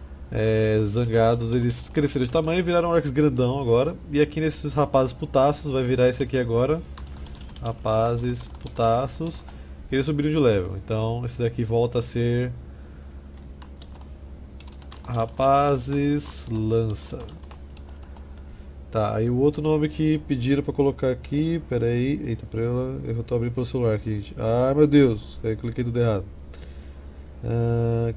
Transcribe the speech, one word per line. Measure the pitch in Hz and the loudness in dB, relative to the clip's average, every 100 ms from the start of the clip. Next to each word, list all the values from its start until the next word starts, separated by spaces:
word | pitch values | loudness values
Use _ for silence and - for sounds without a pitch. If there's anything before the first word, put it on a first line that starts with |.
| - - - | -14 -16 -6
é, | 117 110 110 110 107 | -2 2 4 4 4
zangados, | 104 110 120 113 113 120 113 | 2 0 2 4 4 4 2
eles | 123 120 120 - | 2 2 0 -4
cresceram | 160 143 139 123 | 0 0 2 0
de | |
tamanho | 165 156 175 | 2 2 2
e | |
viraram | 175 175 170 | 2 2 4
orcs | 170 147 | 2 2
grandão | 127 151 123 123 139 | 4 4 4 2 2
agora. | 123 117 147 180 - | 4 4 4 -2 0
E | 147 | 2
aqui | 147 160 | 2 2
nesses | 156 - 147 | -2 -2 -2
rapazes | 131 143 135 131 | 0 4 4 2
putaços | 127 151 139 139 147 147 | -2 0 4 4 4 -2
vai | 131 | -2
virar | 127 127 127 | 2 4 4
esse | 123 | 4
aqui | 123 131 | 0 0
agora. | 120 117 135 160 - - - - - - - - | 2 2 2 0 -4 -14 -14 -14 -14 -14 -14 -8
Rapazes | 117 113 110 110 113 120 123 123 - | -8 -4 0 2 2 0 -2 -4 -8
putaços, | - - - 113 117 131 - 165 - - - - - - | -12 -8 0 2 4 0 -4 -8 -8 -12 -16 -16 -16 -2
que | 135 | 0
eles | 135 | 2
subiram | 147 147 | 0 2
de | 151 | 4
level. | 127 101 90 95 | 4 4 0 -4
Então | - 110 110 117 | -4 -2 0 -2
esse | 120 123 | -4 -2
daqui | 117 120 | -2 0
volta | 110 117 120 120 | 0 2 2 0
a | |
ser, | 117 120 120 120 123 123 - - - - - - - - - - - - - - - - - - - - - - - - - | -2 0 0 2 -2 -6 -14 -16 -16 -16 -16 -16 -16 -16 -16 -16 -16 -16 -16 -16 -16 -16 -16 -16 -16 -16 -16 -16 -16 -14 -6
rapazes | 120 113 - 135 139 143 139 123 143 143 147 - - - | -2 -2 2 4 6 4 2 0 0 2 0 -2 -10 -4
lança. | 110 110 113 113 104 - - 117 - - - - - - - - - - - - - - - - | -2 2 2 0 -4 -8 -10 -12 -16 -16 -18 -16 -16 -16 -16 -16 -16 -16 -16 -16 -16 -16 -16 -6
Tá, | 113 107 107 | 0 0 2
aí | 117 | 2
o | 123 | 4
outro | 143 147 | 2 2
nome | 156 156 151 | 2 2 0
que | - 156 151 - | 2 2 2 0
pediram | 135 123 139 | -2 2 2
pra | 143 | 2
colocar | 135 139 131 131 | 2 2 2 0
aqui, | 123 - 143 160 165 - | -2 -2 -2 0 -2 -2
pera | 120 117 | 0 2
aí, | 120 131 143 139 | 2 0 -2 -4
eita, | 113 107 | -6 -6
pra | 110 | -4
ela, | 117 123 127 135 135 | -2 -2 -2 -4 -6
eu | 117 | -6
tô | 113 123 | -2 -2
abrindo | 120 | 0
pelo | 123 | -2
celular | 120 131 120 | -2 0 2
aqui, | 104 110 104 | 0 -2 -4
gente. | - - | -6 -4
Ai, | 110 120 131 | 0 2 4
meu | 143 151 | 6 8
Deus, | 147 135 107 - - | 8 8 4 -6 -6
aí | 113 107 | -4 -4
cliquei | 117 117 | -4 -4
tudo | 120 120 | -2 2
errado. | 117 101 101 - - - - - - - - - - - | 2 2 -2 -12 -16 -16 -16 -16 -16 -16 -16 -16 -16 -8
Ah, | 113 117 117 117 117 117 117 | -2 0 2 2 2 2 0